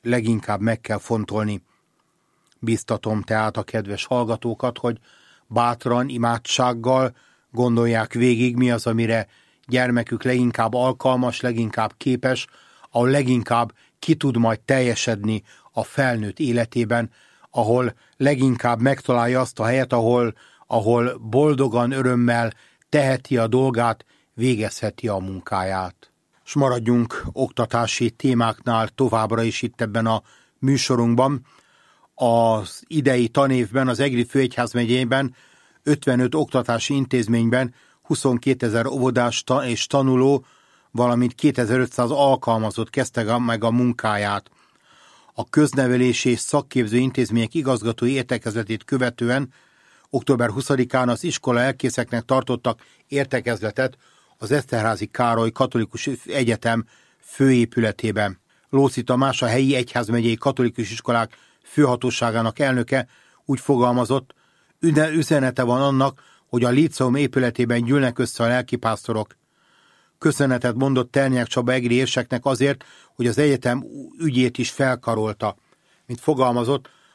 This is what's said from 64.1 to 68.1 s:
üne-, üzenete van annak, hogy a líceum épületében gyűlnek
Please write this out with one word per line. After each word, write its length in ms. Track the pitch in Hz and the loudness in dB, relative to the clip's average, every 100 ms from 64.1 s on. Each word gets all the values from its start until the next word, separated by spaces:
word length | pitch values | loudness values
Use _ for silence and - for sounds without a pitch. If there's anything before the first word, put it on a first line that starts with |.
| 135 - - _ _ _ _ | -2 -4 -20 _ _ _ _
üne-, 300 | 170 151 156 | 2 4 2
üzenete 540 | 160 143 147 131 127 | 0 2 2 0 0
van 180 | 123 123 | 0 2
annak, 400 | 139 135 135 139 _ _ _ | 2 2 0 -2 _ _ _
hogy 160 | 120 | 0
a 60 | 123 | 2
líceum 460 | 127 160 - 127 135 | 4 2 2 0 0
épületében 680 | 139 135 123 120 117 120 | 0 0 -2 0 0 0
gyűlnek 360 | 117 143 127 | 0 0 0